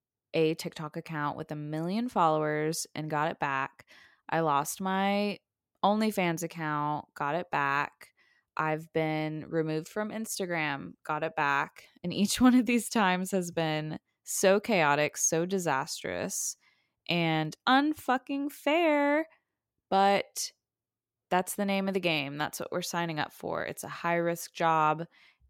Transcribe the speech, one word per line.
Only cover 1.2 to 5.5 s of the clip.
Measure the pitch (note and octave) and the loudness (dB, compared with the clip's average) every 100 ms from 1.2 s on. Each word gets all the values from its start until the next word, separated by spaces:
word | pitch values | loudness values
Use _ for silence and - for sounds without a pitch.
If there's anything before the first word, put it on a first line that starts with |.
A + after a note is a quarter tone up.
| D3 - | -4 -6
with | D#3 | -8
a | |
million | D3+ D3 D#3 E3+ G#3+ B3 | -8 -6 -6 -4 -4 -2
followers | G3+ E3 D#3 D3+ D3+ D#3 E3 - | 2 4 4 2 0 -2 -4 -6
and | - D#3 | -8 -4
got | D3+ D#3 | -2 -2
it | - | -2
back. | C#3+ C3+ C3+ - - - - _ - | -2 -2 -4 -10 -20 -20 -20 _ -4
I | D#3+ | 0
lost | D#3+ C#3 D#3 - | 2 2 0 -4
my | F#3+ F#3+ G3 G3+ G#3 - _ | -2 2 2 2 0 -4 _